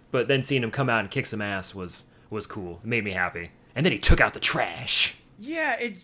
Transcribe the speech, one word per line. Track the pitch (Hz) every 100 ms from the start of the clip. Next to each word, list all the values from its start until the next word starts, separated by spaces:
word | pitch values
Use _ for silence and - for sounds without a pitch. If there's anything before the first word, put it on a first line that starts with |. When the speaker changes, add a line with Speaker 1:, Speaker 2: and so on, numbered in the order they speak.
| -
Speaker 1:
But | 135 113
then | 139
seeing | 127 135
him | 113
come | 123 131
out | 113
and | 98
kick | 135 117
some | 110
ass | 104 98 92
was, | 98 90 - - - -
was | 107 -
cool. | 110 90 85
It | 113
made | 117
me | 104
happy. | 92 90 87 87 - _
And | -
then | 165
he | 117
took | - 175
out | 110
the | -
trash. | - - 104 85 127 - - - _ -
Speaker 2:
Yeah, | 233 330 302 240
it, | 233 185